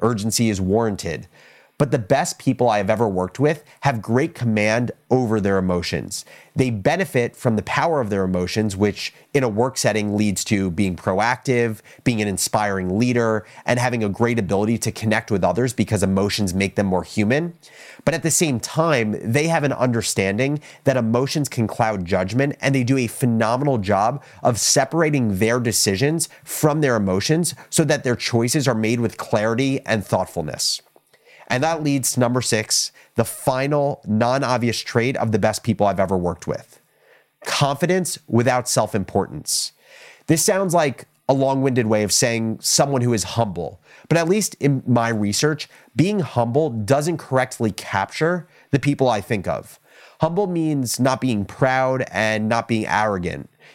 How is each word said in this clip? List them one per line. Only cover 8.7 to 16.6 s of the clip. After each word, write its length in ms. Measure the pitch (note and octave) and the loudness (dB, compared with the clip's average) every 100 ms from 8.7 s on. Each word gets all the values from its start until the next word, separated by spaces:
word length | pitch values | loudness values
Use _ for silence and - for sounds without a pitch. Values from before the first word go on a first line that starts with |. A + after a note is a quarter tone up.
| F#2+ | 0
which 360 | G#2 G2+ - - _ | 0 0 -10 -14 _
in 80 | C#3+ | 0
a 60 | B2+ | 0
work 280 | G#2 B2+ - | 0 -2 0
setting 400 | A#2+ G#2+ G#2 G#2 | 0 0 0 0
leads 280 | G#2 F#2 | 0 0
to 260 | - G2+ F#2+ | 0 0 0
being 240 | E2+ G2 | 0 -2
proactive, 840 | E2+ - F#2 A2+ B2+ - A#2+ A#2 G#2 - - | -2 -2 0 0 0 0 0 0 -4 -14 -4
being 180 | - A2+ | -2 0
an 60 | G#2 | 0
inspiring 720 | F#2 - A2 G#2 F#2+ F2+ G2 | -2 -2 0 0 0 -2 0
leader, 440 | B2 A#2+ A2+ A2 - - - | 2 2 2 0 -4 -10 -2
and 140 | A#2+ | 0
having 240 | B2 A#2+ | 0 0
a 40 | G#2+ | -2
great 300 | F#2 A#2 A#2 | 0 0 0
ability 400 | F#2 G2 G#2 A2+ | 0 0 0 0
to 140 | A2+ | -2
connect 400 | - A2 G#2+ - | -4 0 0 0
with 100 | G2 | 0
others 300 | F2+ F2+ B2+ | 2 0 -2
because 320 | - G2+ G#2 | -2 0 0
emotions 500 | F#2+ F#2+ G2+ - G2 | 2 2 0 0 -2
make 220 | F#2 | 0